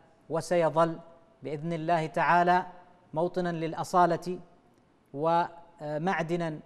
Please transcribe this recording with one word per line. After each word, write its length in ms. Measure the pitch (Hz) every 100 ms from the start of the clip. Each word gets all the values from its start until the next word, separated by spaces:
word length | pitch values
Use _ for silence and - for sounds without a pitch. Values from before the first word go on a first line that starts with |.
| _ _ -
وسيظل 680 | 156 - 175 160 151 170 165 - - _ _
بإذن 300 | 127 147 160
الله 320 | 170 156 170 160
تعالى 600 | 175 170 175 175 180 185 - - _ _
موطنا 380 | 151 175 185 175
للأصالة 880 | 165 160 160 156 185 175 165 170 180 - _ _ _ _ _ _
ومعدنا 1500 | 139 160 170 170 - - - 151 151 170 165 160 170 165 151